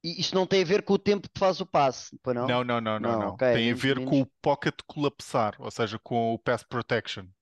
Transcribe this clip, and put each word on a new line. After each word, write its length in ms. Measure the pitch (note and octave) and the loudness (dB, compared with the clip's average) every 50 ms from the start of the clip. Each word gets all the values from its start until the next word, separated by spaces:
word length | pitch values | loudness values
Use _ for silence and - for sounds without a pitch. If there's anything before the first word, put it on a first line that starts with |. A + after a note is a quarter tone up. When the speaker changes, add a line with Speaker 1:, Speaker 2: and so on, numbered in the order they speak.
Speaker 1:
E 180 | - E3+ E3+ - | -8 -8 -6 -4
isto 140 | E3+ - - | -4 0 2
não 120 | F#3+ F#3 | 0 2
tem 160 | F3 G3 F#3+ | 4 2 2
a 40 | F#3 | 4
ver 160 | D3+ E3+ - | 4 2 0
com 120 | - - G3 | 2 2 0
o 40 | F#3+ | 2
tempo 300 | _ E3 G3+ G3 - - | _ 2 0 0 -2 -10
que 100 | _ - | _ 0
faz 220 | - F#3+ F3+ - | 0 0 0 0
o 60 | F#3+ | -6
passe, 500 | - - D#3+ C#3+ C3 B2 - - - - - | 0 2 4 4 4 2 -2 -12 -16 -18 -8
pois 120 | _ B2+ B2 | _ -2 -2
não? 140 | A#2+ B2 B2+ | 0 0 0
Speaker 2:
Não, 160 | B2 B2 B2 | 0 0 0
não, 160 | B2 A#2+ A#2 | 0 -2 0
não, 180 | A2+ A2 G#2+ G#2+ | 0 0 -2 0
não, 140 | G#2+ A#2 A#2 | 0 0 0
Speaker 1:
Não, 20 | |
Speaker 2:
não. 180 | A2 G#2 G2+ F#2 | 0 -2 -4 -2
Speaker 1:
ok, 120 | - C3 B2+ | 0 2 2
Speaker 2:
Tem 200 | A#2+ A#2+ A2+ A#2 | 4 4 2 2
a 40 | A#2+ | 0
Speaker 1:
menos, 80 | B2+ | 0
Speaker 2:
ver 160 | C3 C3 C3+ B2+ | 0 0 0 0
Speaker 1:
menos. 120 | C3 C3 | 0 2
Speaker 2:
com 100 | C3+ C#3 | 2 2
o 40 | C3 - _ _ | 2 0 _ _
pocket 340 | - D3+ C#3 - - D#3+ - - - | 0 0 0 2 0 -4 -4 -4 -20
colapsar, 680 | - - D#3 C#3+ C#3 - - - - - C3 A2 G#2 - - | -14 -6 -2 -2 -2 -2 -4 -14 -4 -2 0 0 0 -4 -6
ou 100 | - - | -12 -10
seja, 280 | - - A#2 G2+ A2 G#2+ | -4 -4 -4 -4 -4 -10
com 340 | _ - B2+ A#2 A#2 A2+ | _ -4 -2 0 0 0
o 60 | A2+ A2 | -2 -2
pass 240 | _ - B2 A2+ | _ -2 -2 -2
protection. 640 | - _ - A#2+ A2 - B2+ A2 - - - G#2+ F#2 F#2 _ _ | -4 _ -6 -6 -2 0 -2 -2 -2 -4 -12 -12 -12 -16 _ _